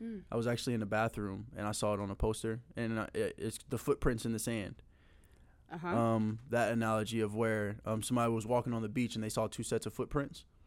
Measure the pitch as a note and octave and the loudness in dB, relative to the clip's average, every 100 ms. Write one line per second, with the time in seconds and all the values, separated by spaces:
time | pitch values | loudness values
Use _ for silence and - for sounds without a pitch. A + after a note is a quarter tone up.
0 | A3+ G#3 - A#2 A#2 A#2+ - A#2 G2+ G#2+ | -10 -10 -4 -2 0 0 0 0 0 2
1 | A2+ - G2+ G2 A2+ - G#2 G#2+ G#2+ G#2 | 0 0 -4 -4 -8 -6 -4 0 0 0
2 | G2+ G2 A2 G#2+ A2+ A2+ - - A#2 A2+ | -2 0 0 0 -2 -4 -6 -6 -2 -2
3 | G2+ G#2 G#2 - A2+ - - A#2 - C3+ | -2 -2 -2 -2 -6 -6 -6 -2 2 4
4 | C#3+ A#2 A#2 A2+ - A#2 G2 - - - | 4 2 0 -2 -2 -2 -4 -10 -18 -20
5 | - - - - - - - E3 F3 F3 | -20 -20 -20 -20 -20 -20 -16 -8 0 4
6 | A#2 A2+ G#2+ A2 B2+ A#2 G#2+ A#2 A2+ A2 | 6 6 2 0 0 2 4 4 4 2
7 | G#2+ A2+ G#2+ G#2+ A2+ G#2+ G#2 G#2 - A2 | 2 2 0 2 2 2 0 -2 -2 -2
8 | - B2 A#2 A2+ G#2+ B2 B2 A#2 G#2+ A2+ | 2 2 4 2 2 2 2 -2 0 0
9 | A#2+ A2+ G#2+ A#2 A2 - A2+ A2+ A2+ - | 0 -2 -2 0 -2 -2 -2 -2 -2 -4
10 | B2 D3 C#3+ - - - | -2 -2 -4 -8 -20 -20